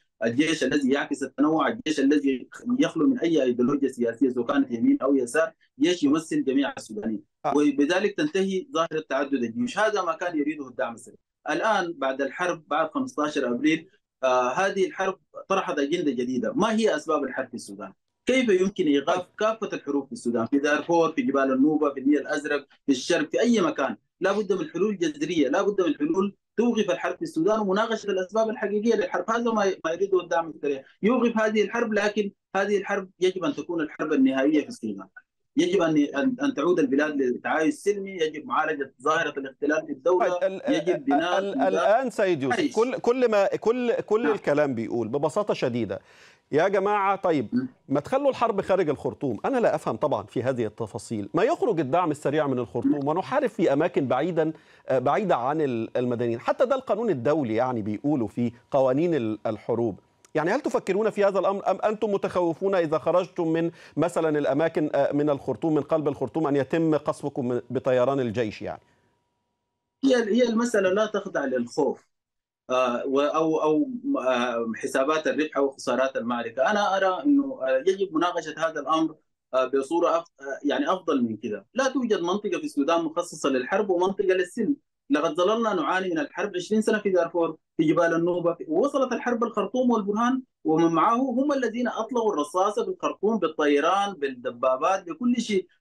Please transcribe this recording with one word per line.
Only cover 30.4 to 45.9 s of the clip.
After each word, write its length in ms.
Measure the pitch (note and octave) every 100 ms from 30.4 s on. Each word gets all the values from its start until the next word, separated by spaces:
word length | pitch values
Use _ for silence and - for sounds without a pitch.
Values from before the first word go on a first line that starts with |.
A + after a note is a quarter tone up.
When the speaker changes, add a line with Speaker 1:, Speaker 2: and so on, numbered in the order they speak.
| E3
Speaker 1:
السريع، 340 | - C#3+ C3+ - _
يوقف 360 | G3+ C4 A#3 A3
هذه 240 | A3 G#3+
الحرب، 300 | G3 A#3 A3
لكن 380 | G#3 G#3 G#3 G3+ - _ F#3+
هذه 220 | G3+ G3
الحرب 320 | G3 G3+ F#3+ -
يجب 240 | F#3 F#3
أن 100 | D#3+
تكون 260 | D3 D#3+ E3
الحرب 320 | D3+ - D#3
النهائية 500 | C#3+ C3 C3 C#3+ D#3
في 60 | A#2+
السودان. 400 | A#2+ A2 G2 - - _ _ _ -
يجب 260 | F3 F#3+
أن، 140 | E3 D3+
أن، 400 | C#3+ C#3 C3 B2
أن 120 | C#3
تعود 240 | C#3 E3 F3+
البلاد 380 | - C3+ D3+ C#3
للتعايش 580 | B2+ A#2+ A#2+ D3+ D#3
السلمي، 360 | - G3+ G3+ G3
يجب 360 | F#3 D#3 D3+ B2
معالجة 480 | C3 D#3 C#3+ C3+ -
ظاهرة 360 | C#3+ E3 D3 C#3+
الاختلال 480 | C3+ - D3 D#3 D#3
في 60 |
الدولة، 460 | C3 D#3+ F3+ G3+ F3
Speaker 2:
طيب، 140 | F#3+
ال-، 220 | F#3+ -
Speaker 1:
يجب 300 | D#4+ D4 D#4+
بناء 340 | C4 - E3+ -
Speaker 2:
ال-، 200 | G3+ F3+
Speaker 1:
نظام 100 | F#3+
Speaker 2:
الآن 420 | - F#3 A3+ B3+
سيد 320 | - F#3+ D#3
يوسف، 160 | C3+ A#3+
Speaker 1:
عايش. 140 | D3
Speaker 2:
كل، 260 | G#3+ B3+ -
كل 320 | A#3+ C4 A#3+
ما، 160 | G#3 F#3+
كل، 460 | - G#3+ B3 A#3+
كل 300 | G3 - G#3+
Speaker 1:
نعم. 100 | A#3
Speaker 2:
الكلام 420 | G3+ D#3+ C#3+ C#3+
بيقول 340 | A#2 A2 A#2+ A2
ببساطة 460 | C#3 D3+ G#3 G3+
شديدة، 460 | - C3+ A#2+ G2+